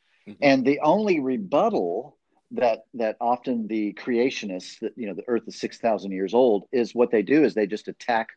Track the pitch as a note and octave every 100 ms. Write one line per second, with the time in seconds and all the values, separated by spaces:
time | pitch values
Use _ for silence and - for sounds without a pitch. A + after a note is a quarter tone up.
0 | _ _ - G#2 C#3+ C3+ B2+ C#3 D3 G3
1 | G#3+ E3 C3 B2+ F#2 D3 A3 F#3 F2+ F2+
2 | C#3 _ _ _ _ A2+ A#2+ A2+ - A#2
3 | A2 G#2+ A#2+ B2 - A#2+ G#2+ A2 G#2 G2
4 | - A#2 C3 C3 G#2+ F2+ - - A2 -
5 | A2 E2 - A#2 G#2+ - A2+ - A#2 G#2
6 | G2 F#2 F#2+ A2+ B2+ G#2 - B2+ A2 A#2
7 | A#2+ A2+ G2 C#3 C3+ G2+ G2+ G#2 - -
8 | - A2+ A2+